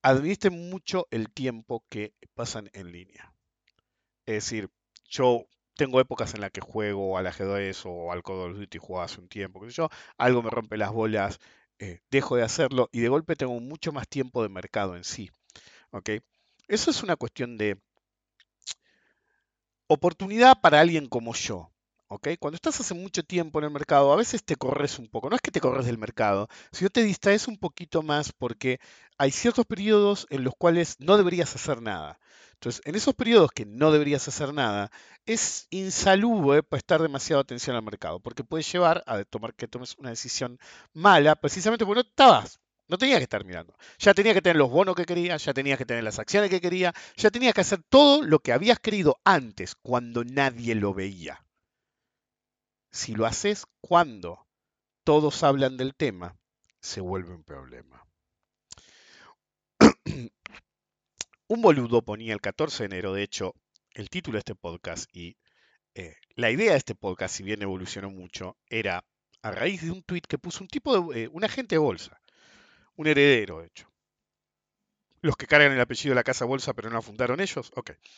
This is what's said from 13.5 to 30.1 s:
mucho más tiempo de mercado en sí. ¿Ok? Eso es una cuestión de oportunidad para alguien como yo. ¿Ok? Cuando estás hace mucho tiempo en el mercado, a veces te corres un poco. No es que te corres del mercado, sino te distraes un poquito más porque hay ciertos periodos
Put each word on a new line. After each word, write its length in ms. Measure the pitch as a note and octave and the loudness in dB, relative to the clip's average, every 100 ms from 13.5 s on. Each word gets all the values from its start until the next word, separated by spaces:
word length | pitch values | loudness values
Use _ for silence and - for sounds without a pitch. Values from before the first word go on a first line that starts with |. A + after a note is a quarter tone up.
| A#2+ | -8
mucho 320 | B2 D#3 E3 | -12 -10 -10
más 140 | C#3+ A2 | -10 -10
tiempo 340 | C#3 B2+ B2 | -6 -6 -4
de 80 | G#2+ | -6
mercado 440 | F#2+ - G#2+ G2 | -8 -8 -6 -6
en 100 | F2 | -8
sí. 260 | - - G2 _ _ - _ _ _ | -12 -14 -16 _ _ -20 _ _ _
¿Ok? 200 | G2+ - G#2+ _ _ _ _ _ | -12 -8 -8 _ _ _ _ _
Eso 220 | G#3+ - | -2 0
es 120 | - | -2
una 140 | A3 A3+ | -2 -4
cuestión 400 | A#2 - B2 A#2 | -4 -8 -10 -2
de 240 | G#2+ F#2+ _ _ _ _ _ _ _ _ - - _ _ _ _ _ _ _ _ _ _ _ | -2 -2 _ _ _ _ _ _ _ _ -18 -18 _ _ _ _ _ _ _ _ _ _ _
oportunidad 760 | D3+ F3+ E3+ F#3+ G#3+ B3+ B3+ | 0 0 -2 -6 6 8 8
para 200 | E3+ D3 | 8 6
alguien 280 | E3+ D#3+ C3 | 6 2 -4
como 240 | B2 A#2 | -6 -6
yo. 400 | A#2 - F#2+ E2+ _ _ _ _ | -8 -8 -10 -12 _ _ _ _
¿Ok? 140 | G2+ C#3+ E3 | -8 -6 -6
Cuando 180 | D3 E3 | -8 -6
estás 220 | D#4+ - | -6 -6
hace 140 | B3 | -8
mucho 300 | F3 F3+ - | -10 -8 -8
tiempo 360 | D#3+ F3+ D#3+ D3+ | -4 -4 -2 -4
en 60 | |
el 60 | D3+ | -4
mercado, 420 | D3 D3+ C#3+ C#3 | -6 4 6 6
a 40 | D#3+ | 4
veces 280 | A#3 A3+ | 2 -4
te 120 | - D#3 | -6 -4
corres 420 | B2+ C#3 C#3+ - | -4 -2 -4 -6
un 100 | A2+ | -10
poco. 220 | A2+ C3 | -8 -4
No 60 | A#3+ | -4
es 40 | |
que 100 | - | -2
te 120 | - | -2
corres 240 | C3+ C3 B2 | 0 0 -4
del 100 | A2+ | -4
mercado, 500 | G#2+ - G#2+ G2 G#2+ - - | -8 -2 0 0 -2 -12 -20
sino 200 | - F#3+ | -4 -2
te 120 | - | 2
distraes 440 | A3 F3+ G3+ G#3 - | 0 2 2 2 0
un 80 | G#3+ | -8
poquito 460 | F3 - F3 E3 | -8 -8 -4 -4
más 300 | D#3 D3 D3 | 0 -2 -4
porque 480 | - B2 A2+ C3 B2 - - _ _ | -8 -8 -4 -2 -4 -6 -20 _ _
hay 140 | C#3 | 0
ciertos 340 | - A#3+ A#3+ | 2 0 2
periodos 640 | A#3+ A3 G3+ G#3 G3+ | 0 -2 2 4 4